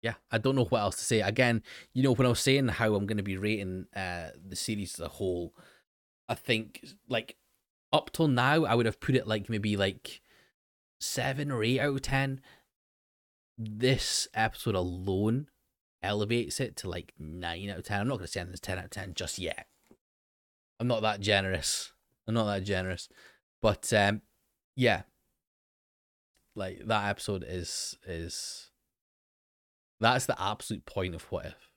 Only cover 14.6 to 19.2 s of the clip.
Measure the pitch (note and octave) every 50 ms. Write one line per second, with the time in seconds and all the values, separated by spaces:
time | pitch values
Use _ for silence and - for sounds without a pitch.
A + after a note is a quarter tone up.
14.6 | - A#2+ G#2 F#2 F2+ F2+ F2 F2+ F#2 G2 F#2+ F#2+ G#2 A2 A#2 C3+ D3 - _ _
15.6 | _ _ _ _ _ _ _ _ - F#2+ G#2 G#2 G#2 G2+ A#2 A#2+ A2 - - -
16.6 | C3+ A2 D#2+ - - F#2+ F2 F2+ - - _ _ D2+ D#2 D#2+ F2+ F2 E2+ E2 F2
17.6 | G2 G2+ F#2+ E2+ - - G#2 G2+ G2+ B2+ C#3 - F2+ D#2+ - G2 F2 F2+ F2 -
18.6 | - - F#2 F#2 F2+ - - G2+ F#2 F#2+ F2 -